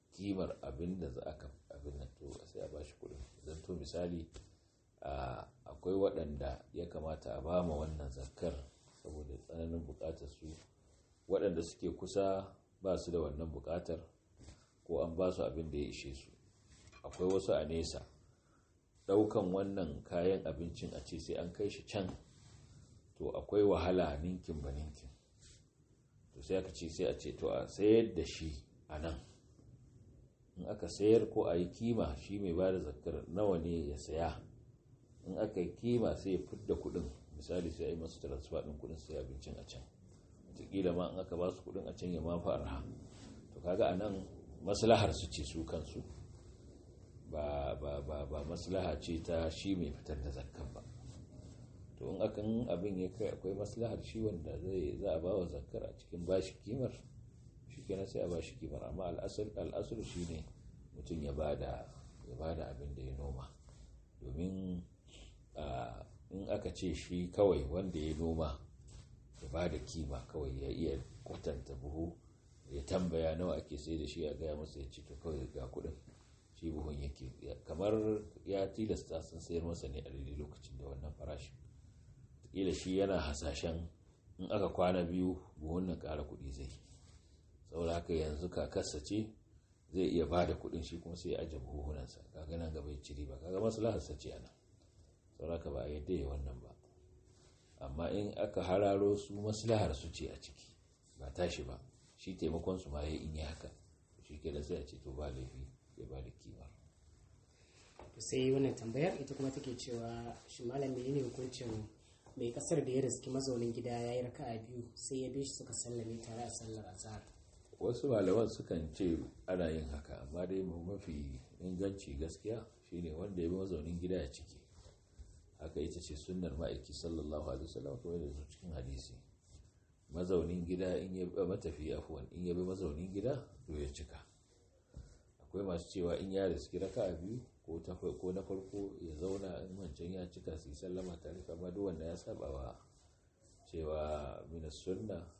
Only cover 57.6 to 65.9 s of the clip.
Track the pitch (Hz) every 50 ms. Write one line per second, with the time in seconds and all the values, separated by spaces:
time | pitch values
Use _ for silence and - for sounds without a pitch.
57.6 | - - 123 139 - - 95 95 98 - - 117 98 87 87 82 78 - - -
58.6 | - 73 71 - - 62 78 90 92 87 85 - - 101 - 107 104 107 - 98
59.6 | 85 78 - - 107 - 117 110 90 - - 90 87 82 80 78 78 - - -
60.6 | - - - - - - - 71 71 - 85 78 71 69 69 73 76 76 71 65
61.6 | 67 65 - - - - - - - - - - - - 62 60 80 80 80 76
62.6 | 55 55 - 64 73 71 65 62 65 65 67 69 71 69 65 64 64 - - -
63.6 | - - - - - - - - - - - - 58 62 67 80 87 135 98 -
64.6 | - 185 - 87 - - - - - - - - - - - - - - - -
65.6 | 76 67 64 - 117 113